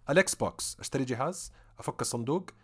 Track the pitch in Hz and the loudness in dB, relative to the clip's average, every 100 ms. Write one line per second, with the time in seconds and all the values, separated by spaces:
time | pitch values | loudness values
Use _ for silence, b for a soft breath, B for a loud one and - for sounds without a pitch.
0 | - 156 190 - - - - - - 139 | 2 4 6 4 -2 -2 -6 -6 -4 -2
1 | 127 117 143 185 - - b b - - | 0 -2 -2 -4 -10 -16 b b -8 -4
2 | 117 123 117 165 180 - | -2 -2 0 -2 -2 -16